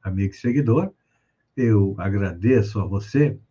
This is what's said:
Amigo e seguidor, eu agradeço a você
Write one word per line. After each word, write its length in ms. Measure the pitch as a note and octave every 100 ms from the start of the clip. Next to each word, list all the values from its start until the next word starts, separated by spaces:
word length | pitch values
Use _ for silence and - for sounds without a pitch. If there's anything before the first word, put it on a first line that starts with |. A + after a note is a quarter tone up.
Amigo 320 | - F#2+ G2
e 20 | -
seguidor, 560 | A#2+ B2+ B2+ B2 G3 _ _ _ _ _ _ -
eu 380 | B2 G#2+ G2 G2
agradeço 800 | F#2+ G2+ G2 E2+ G#2+ B2+ G2+ G#2+
a 60 |
você 540 | F#2+ G2 - C#3 D3 D3 _